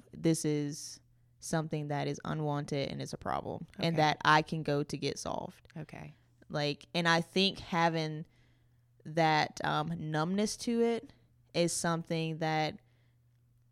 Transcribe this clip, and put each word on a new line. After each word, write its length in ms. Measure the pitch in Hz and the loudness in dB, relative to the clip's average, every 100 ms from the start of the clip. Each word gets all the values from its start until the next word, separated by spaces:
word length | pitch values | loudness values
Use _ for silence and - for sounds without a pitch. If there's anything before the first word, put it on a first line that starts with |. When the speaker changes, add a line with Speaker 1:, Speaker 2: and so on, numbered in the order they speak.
| - | -18
Speaker 1:
"This 300 | 156 165 160 | 0 2 2
is 560 | 151 147 143 156 - - _ _ _ _ | 2 0 -2 -6 -12 -16 _ _ _ _
something 480 | - 165 156 151 147 | -4 -2 -2 -4 -4
that 200 | 143 143 | -2 -2
is 120 | 143 - | -4 -4
unwanted 640 | 156 147 143 151 143 135 | -4 -2 -2 -2 -2 -4
and 100 | 139 | -6
it's 120 | 135 | -8
a 40 | - | -8
problem 480 | - - - - 170 - | -4 -4 -4 -8 -10 -2
and 160 | 170 160 | 0 4
Speaker 2:
Okay. 20 | |
Speaker 1:
that 200 | 151 - 151 | 4 4 6
I 160 | 156 | 6
can 220 | 156 160 | 4 -4
go 200 | 151 143 | 0 0
to 140 | 151 139 | 0 -4
get 200 | 139 - | -4 -4
solved." 480 | - - - - _ 160 | -6 -6 -8 -14 _ -16
Speaker 2:
Okay. 380 | 151 - 151 - _ _ - | -14 -14 -16 -20 _ _ -6
Speaker 1:
Like, 380 | 151 147 143 - | -2 -2 -4 -6
and 140 | 170 170 | 0 4
I 140 | 165 | 4
think 380 | 165 185 190 - | 2 2 2 0
having 680 | - 170 170 160 156 151 - _ _ _ _ _ _ _ - | -4 2 2 2 -2 -6 -10 _ _ _ _ _ _ _ -6
that, 560 | 156 160 156 - - | 2 4 4 2 -2
um, 300 | 151 151 156 170 | -2 0 -2 -4
numbness 600 | 156 156 165 196 214 - | -2 0 0 0 0 -2
to 240 | - 233 | -2 2
it 320 | 233 226 - - _ _ _ | 2 0 -6 -20 _ _ _
is 180 | - 170 | 0 2
something 640 | - 170 165 - 165 160 160 | 2 0 -2 -2 -4 -2 -2
that 400 | 156 156 151 - _ _ _ _ _ _ _ _ _ | 0 0 0 -4 _ _ _ _ _ _ _ _ _